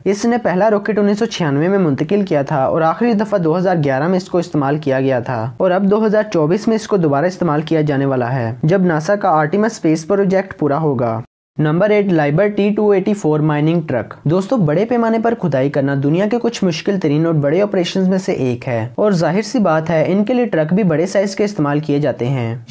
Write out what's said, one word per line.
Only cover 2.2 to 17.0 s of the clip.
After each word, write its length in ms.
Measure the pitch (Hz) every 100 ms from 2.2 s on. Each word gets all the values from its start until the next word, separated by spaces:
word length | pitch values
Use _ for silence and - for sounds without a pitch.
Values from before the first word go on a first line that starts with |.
किया 180 | 190 151
था 220 | 139 131 131
और 140 | 135
आखिरी 320 | 160 165 240
दफा 240 | 208 214 202
दो 160 | 160
हज़ार 240 | 175 185 180
ग्यारह 300 | 143 131 165
में 80 | 185
इसको 240 | 185 180
इस्तेमाल 380 | 170 151 139 151
किया 220 | 139 135
गया 200 | 135 127
था 360 | 117 120 117 117
और 100 | 185
अब 160 | 180 196
दो 140 | 208
हज़ार 140 | 220 214
चौबीस 440 | 214 170 151 208 214
में 80 | 220
इसको 220 | - 202
दोबारा 280 | 160 139 175
इस्तेमाल 360 | 185 175 147
किया 200 | 156 160
जाने 240 | 151 135 139
वाला 220 | 131 120
है, 300 | 135 117 120
जब 220 | 156 190 180
नासा 300 | 156 156 208
का 140 | 196
आर्टेमिस 460 | 156 151 202 214 220
स्पेस 280 | 165 156
प्रोजेक्ट 540 | 160 202 190 190 190 -
पूरा 180 | 147 143
होगा। 440 | 160 127 120 113 - _ _ -
नंबर 340 | 151 165 208
एट, 180 | 208 202
लाइबर 360 | 165 147 151 208
टी 220 | 208 202
टू 220 | 208 214
एटी 200 | 196 196
फ़ोर 260 | 208 156 151
माइनिंग 420 | 156 147 156 170
ट्रक। 320 | 156 123 101 - 143
दोस्तों, 320 | 180 196 262
बड़े 200 | 151 156
पैमाने 340 | 233 240 226 226
पर 160 | 233
खुदाई 340 | 233 180 135 139
करना 260 | 143 139 139
दुनिया 300 | 143 165 208
के 120 | 233
कुछ 240 | 233 233
मुश्किल 340 | 185 160 -
तरीन 280 | 196